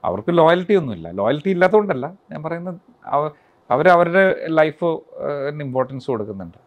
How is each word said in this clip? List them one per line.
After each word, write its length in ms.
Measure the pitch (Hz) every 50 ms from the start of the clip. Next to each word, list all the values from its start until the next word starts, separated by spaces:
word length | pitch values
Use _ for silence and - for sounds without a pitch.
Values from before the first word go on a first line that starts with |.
| -
അവർക്ക് 340 | 85 90 98 - - 175
ലോയൽറ്റി 360 | 170 160 160 170 180 180 - 208
ഒന്നുമില്ല. 380 | 190 156 131 104 85 80 82
ലോയൽറ്റി 380 | 87 98 101 110 135 151 - 196
ഇല്ലാത്തതുകൊണ്ടല്ല 640 | 190 175 185 185 202 214 208 196 170 127 123 156 185 _ _ _
ഞാൻ 120 | - 151 151
പറയുന്നത്, 360 | 160 170 170 175 185 175 175 _ _ _ _ _
അവ-, 260 | - - 143 151 151 147 _ _ _ _ _ _ _
അവരവരുടെ 760 | 123 131 156 185 175 170 175 170 170 190 190 190 - - - 165
ലൈഫ്, 360 | 160 160 156 156 151 _ 175
ആ, 760 | 170 160 - - _ - - 143 143 143 143 139 143 147 151
ഇമ്പോർട്ടൻസ് 460 | 147 135 123 131 127 127 135 131 -
കൊടുക്കുന്നുണ്ട്. 500 | - 127 110 104 107 101 95 92 85 80 - _